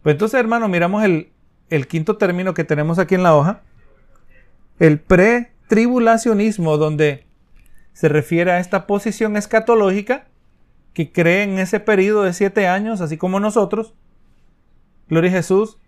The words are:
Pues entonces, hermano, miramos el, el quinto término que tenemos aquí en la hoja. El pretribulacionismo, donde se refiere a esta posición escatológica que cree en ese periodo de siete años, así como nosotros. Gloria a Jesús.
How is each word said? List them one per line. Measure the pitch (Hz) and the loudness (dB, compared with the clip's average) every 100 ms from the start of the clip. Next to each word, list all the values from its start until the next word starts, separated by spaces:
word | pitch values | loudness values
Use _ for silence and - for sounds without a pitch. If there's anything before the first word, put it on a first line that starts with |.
Pues | 156 | 0
entonces, | 147 214 262 | 0 0 0
hermano, | 220 233 220 | 0 -2 -2
miramos | 175 175 208 | 0 0 0
el, | 214 160 - _ _ _ _ | 0 0 -4 _ _ _ _
el | 151 131 | -4 -4
quinto | 160 156 208 | -4 -4 -2
término | 190 180 185 | -2 -2 -4
que | 170 | -4
tenemos | 156 147 151 170 | -4 -2 -2 -2
aquí | 175 | 0
en | 185 | 2
la | 180 | 4
hoja. | 151 156 220 - - - _ _ - - - - _ _ _ | 4 2 -4 -14 -20 -20 _ _ -20 -20 -20 -20 _ _ _
El | 160 151 | 2 2
pretribulacionismo, | - 180 202 240 240 _ _ 220 240 247 226 226 233 208 220 208 160 151 | 2 4 4 0 -4 _ _ 0 2 2 2 2 0 0 0 -2 -2 0
donde | 156 151 151 139 _ _ _ - - - - | 0 0 -2 -2 _ _ _ -20 -20 -20 -20
se | - 160 | -4 0
refiere | 151 147 170 180 | 0 0 0 0
a | 175 | 0
esta | 180 190 185 | -2 -6 -2
posición | 202 220 202 214 208 | -4 -4 -4 -4 -4
escatológica | 202 190 - 226 196 196 202 269 _ _ _ _ _ _ _ | -2 -2 2 2 2 0 -4 -6 _ _ _ _ _ _ _
que | - 156 | -8 -4
cree | - 170 185 | 0 2 2
en | 202 190 | -2 -4
ese | 185 208 | -2 -2
periodo | 214 202 196 214 | 0 2 2 2
de | 190 | 0
siete | 175 196 196 185 | -2 -2 0 0
años, | 190 220 214 | -2 -4 -6
así | 160 160 | -6 -6
como | 185 196 | -4 -2
nosotros. | 208 220 196 208 220 _ _ _ _ _ _ _ _ _ _ _ _ | -2 0 -2 -4 -8 _ _ _ _ _ _ _ _ _ _ _ _
Gloria | 160 180 | 0 0
a | |
Jesús. | 185 170 190 214 _ | -2 0 0 -2 _